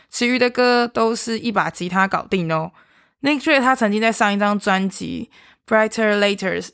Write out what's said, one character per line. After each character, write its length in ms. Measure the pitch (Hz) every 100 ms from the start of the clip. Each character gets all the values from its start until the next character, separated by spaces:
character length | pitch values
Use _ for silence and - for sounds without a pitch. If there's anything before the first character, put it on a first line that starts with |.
| _
其 180 | - 240
余 100 | 247
的 120 | 247
歌 360 | 247 247 240 240
都 300 | 240 226 226
是 220 | - 226
一 120 | 233
把 200 | 208 160
吉 180 | - 180
他 180 | 185 190
搞 200 | 180 -
定 240 | 190 165
哦。 180 | 160 165 - _ _ _ _
Nick 180 | 277 294
Drake 180 | 311 277
他 140 | 247
曾 160 | 262 214
经 100 | 214
在 120 | 226
上 180 | 214 214
一 60 | 202
张 220 | 208 208
专 280 | 208 190 190
辑 420 | - 175 - - - - _ -
Brighter 520 | 220 214 220 214 208
Laters 520 | 202 196 190 175 170